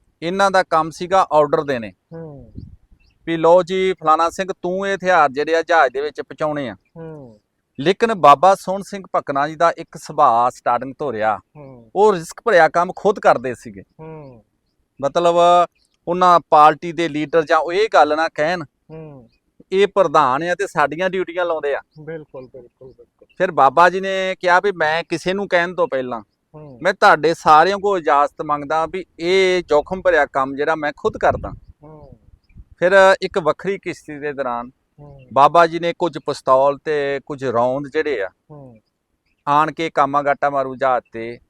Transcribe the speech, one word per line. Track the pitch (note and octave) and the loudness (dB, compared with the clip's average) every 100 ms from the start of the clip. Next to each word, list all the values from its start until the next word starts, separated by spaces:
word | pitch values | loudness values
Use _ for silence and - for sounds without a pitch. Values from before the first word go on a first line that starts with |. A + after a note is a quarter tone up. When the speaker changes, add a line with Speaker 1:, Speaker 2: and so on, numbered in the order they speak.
| _ - | _ -12
Speaker 1:
ਇਹਨਾਂ | E3 F#3+ G3 | -6 0 2
ਦਾ | F#3+ | 2
ਕੰਮ | F3+ D#3+ D#3+ | 0 -2 -2
ਸੀਗਾ | - F3 F#3+ E3+ | -6 -2 0 2
ਆਰਡਰ | D3+ D3 D#3 | 2 2 0
ਦੇਣੇ | C#3+ B2+ G#2+ - _ | -2 -6 -8 -18 _
Speaker 2:
ਹੂੰ। | E3 D#3+ C#3 A#2 - - - _ _ _ _ D#3+ | -20 -18 -20 -20 -20 -20 -20 _ _ _ _ -8
Speaker 1:
ਵੀ | E3 | 0
ਲਓ | D#3+ F3+ | 4 4
ਜੀ | F3 F#3+ F#3 | 2 -4 -4
ਫਲਾਣਾ | F3+ D#3 D#3+ E3 | -2 0 0 0
ਸਿੰਘ, | - F#3 - | -4 -8 -8
ਤੂੰ | F3+ F#3 G3 | -8 -6 -6
ਇਹ | G3 | -4
ਹਥਿਆਰ | F3+ F3 C#3+ | 0 2 2
ਜਿਹੜੇ | C3 D3+ E3 | 0 -2 -2
ਆ | |
ਜਹਾਜ਼ | D#3+ E3 C3+ | 2 2 2
ਦੇ | C3 | 0
ਵਿੱਚ | D3 D3 | -8 -10
ਪਹੁੰਚਾਉਣੇ | - C#3 D#3 D3 B2 | -14 -8 -6 -6 -8
ਆ। | F#2+ _ E3 | -12 _ -20
Speaker 2:
ਹੂੰ। | D#3+ D3+ B2 G#2+ _ _ _ - | -18 -18 -20 -20 _ _ _ -6
Speaker 1:
ਲੇਕਿਨ | D3+ G3+ A#3 | -4 -2 -2
ਬਾਬਾ | F#3+ C#3+ C#3+ F3+ G3 | 4 6 6 4 2
ਸੋਹਣ | - G3 | -2 -8
ਸਿੰਘ | F#3 G3+ F3+ E3+ | -10 -16 -8 -6
ਭਕਨਾ | D3 C#3 D3+ | -4 -4 -4
ਜੀ | D#3 | 0
ਦਾ | E3+ - | -2 -2
ਇੱਕ | D#3+ - | -12 -18
ਸੁਭਾਅ | - D3+ C#3 A#2 B2 | -8 0 2 2 0
ਸਟਾਰਟਿੰਗ | - B2+ A#2+ C3+ - | -2 -4 -4 -6 -10
ਤੋਂ | D3 | -8
ਰਿਹਾ, | G#2+ G#2+ G2 | -4 -4 -4
Speaker 2:
ਹੂੰ। | _ D3+ C3+ B2 A2+ F3+ | _ -20 -20 -20 _ 0
Speaker 1:
ਉਹ | G#3+ | 2
ਰਿਸਕ | F3+ E3 - A#3 | 2 -6 -8 2
ਭਰਿਆ | F3+ D#3 | 4 4
ਕੰਮ | E3+ F3+ - | 2 -4 -2
ਖੁਦ | G3 G#3+ | -2 0
ਕਰਦੇ | G3 C#3 B2+ A#2 | 2 2 -2 -10
ਸੀਗੇ। | A#2+ G2 - _ | -14 -20 -20 _
Speaker 2:
ਹੂੰ। | D#3 D#3 C#3 A#2 _ _ _ _ _ - | -20 -20 -20 -20 _ _ _ _ _ -8
Speaker 1:
ਮਤਲਬ | C#3 E3+ F3 E3+ F3 F3 E3+ _ _ _ - | -4 0 2 4 6 4 2 _ _ _ -6
ਉਹਨਾਂ | F3+ F3+ E3+ - | 2 4 4 4
ਪਾਰਟੀ | D#3 D3+ D3+ E3+ | 6 6 4 -4
ਦੇ | E3 E3 | -4 -4
ਲੀਡਰ | D3 D3+ E3 | -4 -2 0
ਜਾਂ | D3 D#3+ | 2 0
ਉਹ | D3+ | 0
ਇਹ | F#3 A3 | -2 2
ਗੱਲ | F#3 D3+ D3+ | 4 4 2
ਨਾ | E3 | -2
ਕਹਿਣ, | - D#3 F3+ C#3+ _ _ | -4 -4 -4 -10 _ _
Speaker 2:
ਹੂੰ। | D#3+ D#3 C#3 A#2 _ _ _ - | -20 -20 -20 _ _ _ _ -4
Speaker 1:
"ਇਹ | F#3+ G3 | 0 0
ਪ੍ਰਧਾਨ | G3 E3+ D#3 C3+ C#3 | 2 2 2 2 0
ਆ | E3+ F3+ | -4 -6
ਤੇ | F#3 | -4
ਸਾਡੀਆਂ | E3 C#3+ D#3 F#3 | -2 -2 -2 -4
ਡਿਊਟੀਆਂ | F#3 E3+ F3 F3 | -4 -6 -4 -4
ਲਾਉਂਦੇ | D#3+ D3 C3 | -4 -4 -6
ਆ।" | - D#3 | -8 -20
Speaker 2:
ਬਿਲਕੁਲ, | D3+ D#3+ D3 C#3 B2+ | -16 -16 -16 -20 -20
ਬਿਲਕੁਲ, | C3 A#2+ _ C3 | -20 -20 _ -20
ਬਿਲਕੁਲ। | A#2 _ _ _ - | -20 _ _ _ -6
Speaker 1:
ਫਿਰ | F#3 | -2
ਬਾਬਾ | D3 C3+ C#3 F3+ | 4 4 6 2
ਜੀ | F#3 | 2
ਨੇ | F#3+ F#3+ F#3+ F#3 | -6 -6 -6 -4
ਕਿਹਾ | F3+ F3+ | 0 2
ਵੀ | G3+ | 0
ਮੈਂ | F3 D3+ E3 - | -2 -2 -2 -4
ਕਿਸੇ | E3+ F3+ | -6 -4
ਨੂੰ | G3 G3 | -6 -2
ਕਹਿਣ | F3+ F3 F3 | -2 0 -4
ਤੋਂ | E3 | -4
ਪਹਿਲਾਂ | C3+ B2+ A#2 - _ _ D#3 | -4 -6 -10 -12 _ _ -20
Speaker 2:
ਹੂੰ। | D3 A#2+ | -20 -6
Speaker 1:
ਮੈਂ | F3 | -4
ਤੁਹਾਡੇ | G3+ G#3 D#3+ D3+ | 2 4 4 2
ਸਾਰਿਆਂ | E3 E3 D#3 F3+ G3+ | 0 4 6 6 0
ਕੋਲ | G3+ F#3+ | -2 -2
ਇਜਾਜ਼ਤ | D#3 C#3+ D3 - | 0 2 0 -4
ਮੰਗਦਾ | D#3 D3 C#3+ D#3 D#3+ | -8 -6 -4 -4 -4
ਵੀ | F#3 - - | -8 -14 -8
ਇਹ | E3+ F#3+ F#3 F3+ | -2 0 2 0
ਜੋਖਮ | E3+ D3 C#3+ F#3 | 0 0 0 -4
ਭਰਿਆ | F3+ D#3 C#3 | 0 0 0
ਕੰਮ | C#3 C3+ C#3 | -2 -4 -4
ਜਿਹੜਾ | D3 D#3+ | -4 -4
ਮੈਂ | D3 - | -6 -6
ਖੁਦ | - - | -6 -2
ਕਰਦਾ। | E3 - F#2+ - _ _ | -2 -2 -6 -16 _ _
Speaker 2:
ਹੂੰ। | D3 D3+ C#3 - _ _ _ - | -20 -20 -20 -20 _ _ _ -20
Speaker 1:
ਫਿਰ | - - F3 G3 F#3+ - | -20 -4 2 6 6 2
ਇੱਕ | F#3 G3 | -2 -4
ਵੱਖਰੀ | D3+ - F#3 G3 | -4 -4 -6 -8
ਕਿਸ਼ਤੀ | F3+ - - D3 | -10 -12 -14 -12
ਦੇ | D3 | -10
ਦੌਰਾਨ | C3+ B2+ A#2+ B2 _ _ _ | -8 -8 -8 -12 _ _ _
Speaker 2:
ਹੂੰ। | D3 C#3 - | -20 -20 -4
Speaker 1:
ਬਾਬਾ | C3 D3 E3+ E3+ | 2 4 4 2
ਜੀ | E3 | 0
ਨੇ | E3+ - | -6 -4
ਕੁਝ | F3 C#3+ | -6 -6
ਪਿਸਤੌਲ | - C#3 - C3 C#3+ C#3 | -10 -6 0 2 0 -2
ਤੇ | D#3 D3 C#3 C#3 - | -6 -4 -4 -6 -10
ਕੁਝ | C#3 C3 | -10 -4
ਰੌਂਦ | A2+ B2 C3+ C#3 | -2 -2 -4 -6
ਜਿਹੜੇ | D3+ D3+ A#2 | -6 -4 -4
ਆ | F#2 _ _ | -8 _ _
Speaker 2:
ਹੂੰ। | D3+ C3 A2+ _ _ _ _ _ _ C#3+ | -20 -20 -20 _ _ _ _ _ _ 0
Speaker 1:
ਆਣ | D3 D#3 | 0 0
ਕੇ | D3 D#3+ | -2 -4
ਕਾਮਾਗਾਟਾਮਾਰੂ | D#3 C#3 C#3+ C#3+ C#3 C#3+ C#3 C3 B2+ | -2 0 0 -2 -2 -2 -4 -6 -4
ਜਹਾਜ਼ | C3 B2 - | -2 -2 -6
ਤੇ | A2+ A#2 A#2+ | -12 -14 -16